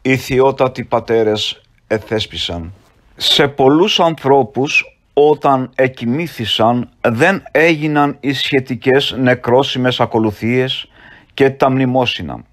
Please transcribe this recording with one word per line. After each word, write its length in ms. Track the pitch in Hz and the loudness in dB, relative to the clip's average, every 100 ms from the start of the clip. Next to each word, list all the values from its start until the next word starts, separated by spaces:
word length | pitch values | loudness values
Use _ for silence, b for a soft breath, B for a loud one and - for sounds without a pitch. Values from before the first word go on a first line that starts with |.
Οι 160 | 127 131 | 0 -2
θειότατοι 640 | - 127 135 135 131 131 | 0 2 2 2 -2 -2
πατέρες 760 | 113 120 117 113 107 107 - - _ _ _ | -4 -4 0 0 0 -2 -4 -10 _ _ _
εθέσπισαν. 840 | 110 - 110 - - - 87 82 - _ _ _ - | -6 -4 -6 -6 -8 -8 -8 -12 -16 _ _ _ -6
Σε 320 | - - - | 0 2 2
πολλούς 520 | 220 131 151 208 - | 4 4 4 2 2
ανθρώπους, 1000 | 170 156 135 139 135 120 143 - - _ _ | 0 0 2 2 2 -4 0 -2 -2 _ _
όταν 560 | - 147 147 147 135 127 - | 2 2 2 0 0 -2 -2
εκοιμήθησαν, 1120 | 131 131 117 139 165 - 107 - 113 120 117 _ | -2 -2 -4 -4 -6 -8 -6 0 2 0 -4 _
δεν 420 | - 117 170 196 - | -4 2 0 0 -2
έγιναν 640 | 143 165 156 156 147 143 - | 2 2 2 0 0 0 -2
οι 140 | 143 | -6
σχετικές 840 | 135 - 135 131 120 135 131 143 110 | -4 -2 -2 -2 -4 2 2 0 -2
νεκρόσιμες 840 | 127 123 - 123 139 131 127 - | 0 0 2 2 2 -2 -2 0
ακολουθίες 920 | 117 113 110 101 110 123 127 - - B B B B | 0 0 -2 -2 -2 -2 -2 -6 -12 B B B B
και 160 | - 135 | 0 0
τα 200 | - 135 | 2 0
μνημόσυνα. 720 | 131 127 127 123 - 82 60 - | 2 0 0 -2 -4 -10 -12 -16